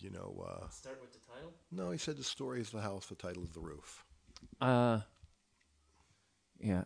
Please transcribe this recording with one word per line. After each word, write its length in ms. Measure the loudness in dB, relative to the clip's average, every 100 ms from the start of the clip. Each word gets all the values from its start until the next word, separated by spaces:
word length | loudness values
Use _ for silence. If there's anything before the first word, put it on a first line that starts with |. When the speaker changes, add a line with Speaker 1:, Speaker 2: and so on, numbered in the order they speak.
Speaker 1:
"You 100 | -8
know." 340 | -6 -6 -6 -6
Uh, 220 | -6 -8
Speaker 2:
Start 300 | -12 -12 -12
with 120 | -14
the 60 | -20 -18
title? 200 | -14 -12 -14 _
Speaker 1:
No, 200 | -4 -2
he 60 | 0
said, 180 | -2 -2
"The 80 |
story 360 | -2 -2 -2 -2
is 100 | -2
the 100 | -2
house, 260 | -2 -2 -6
the 80 |
title 280 | -8 -6 -4
is 60 | -6
the 100 | -6
roof." 440 | -8 -8 -12 -18 -20 -20 -20 -18 -16 2
Speaker 2:
Uh, 400 | 6 8 8 6 2 _ -20 _ _ _ _ _ _ _ _ _ _ _ _ -2
yeah, 240 | 4 4